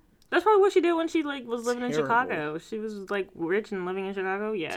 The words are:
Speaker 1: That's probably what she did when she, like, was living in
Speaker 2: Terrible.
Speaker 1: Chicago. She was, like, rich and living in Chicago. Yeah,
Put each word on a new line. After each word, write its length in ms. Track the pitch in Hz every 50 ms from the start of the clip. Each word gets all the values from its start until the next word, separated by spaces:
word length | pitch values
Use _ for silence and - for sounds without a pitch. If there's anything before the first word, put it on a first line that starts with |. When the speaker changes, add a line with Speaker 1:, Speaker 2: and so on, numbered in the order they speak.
| _ _ _ _ _ _
Speaker 1:
That's 120 | - 349 349
probably 160 | 427 427 392
what 120 | 392 392 -
she 80 | 381
did 120 | 302 349 339
when 160 | 330 330 320
she, 140 | - 330 294
like, 240 | 294 277 277 240
was 180 | 233 233 240 226
living 160 | 240 247 240 247
in 60 | 247
Speaker 2:
Terrible. 160 | - - 151 -
Speaker 1:
Chicago. 500 | 226 240 254 - 214 165 151 151 151 165
She 200 | - - 220 214
was, 320 | 214 220 214 202 190 185
like, 180 | 202 202 190 190 -
rich 360 | - 165 180 185 214 214 - 208
and 120 | 190 180
living 200 | 180 185 196 190
in 80 | 196 196
Chicago. 380 | 196 185 190 190 202 214 214 220
Yeah, 180 | 196 156 - -